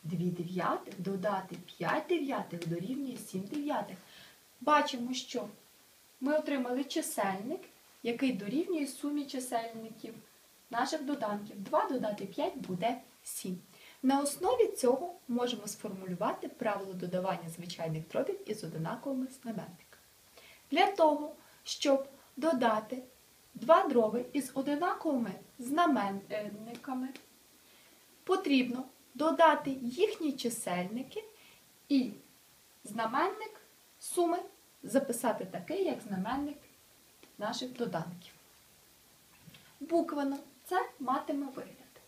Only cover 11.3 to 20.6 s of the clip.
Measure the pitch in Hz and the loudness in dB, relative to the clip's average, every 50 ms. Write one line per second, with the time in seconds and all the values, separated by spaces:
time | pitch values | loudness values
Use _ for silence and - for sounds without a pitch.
11.3 | 208 208 - - - 202 196 - 302 320 415 - 277 247 - 214 202 - 196 190 | -2 -4 -6 -10 -10 -10 -4 2 2 2 4 4 0 0 0 -2 -2 -4 -6 -6
12.3 | - - 294 359 - 262 180 175 185 175 220 233 262 254 - - - - - - | -2 -2 -2 -2 -2 -6 -6 -6 -4 0 0 0 0 -2 -8 -18 -20 -18 -14 -12
13.3 | - - - 190 180 175 - - - - - - - - - 262 277 277 285 285 | -10 -8 -6 -6 -6 -8 -10 -20 -20 -20 -20 -20 -12 0 4 4 4 4 4 0
14.3 | - - 359 403 508 480 440 - - - - 240 269 - - - - - - - | -2 0 2 2 6 6 4 4 4 4 4 4 4 4 0 -8 -10 -12 -6 -4
15.3 | 233 240 240 247 240 208 208 214 - - - 202 190 190 190 185 180 175 208 277 | 0 0 0 0 -2 -4 -6 -10 -10 -8 -8 -8 -8 -8 -6 -6 -4 -2 0 -2
16.3 | 381 - - 269 - - 233 214 202 196 196 190 185 185 180 175 175 180 185 190 | -2 -2 -8 -10 -8 -2 -2 -2 -2 -2 -4 -8 -8 -6 -6 -2 -2 0 0 0
17.3 | 180 - 170 165 - 175 170 175 - - 165 165 156 160 160 - - - 277 403 | -2 -4 -6 -10 -10 -12 -10 -10 -8 -6 -4 -4 -4 -4 -6 -2 -2 0 0 0
18.3 | 381 - - - 214 - - 160 165 156 160 175 226 240 - 285 269 262 262 262 | -2 -6 -6 -6 -6 -6 -6 -8 -6 -4 -4 -4 -4 -4 -4 -4 -2 -2 -4 -6
19.3 | - - - 233 214 180 156 170 180 - - - - - - - - - - - | -8 -10 -10 -8 -6 -6 -8 -10 -16 -20 -20 -20 -20 -20 -20 -20 -20 -20 -20 -20
20.3 | - - - - - - | -20 -20 -20 -20 -20 -20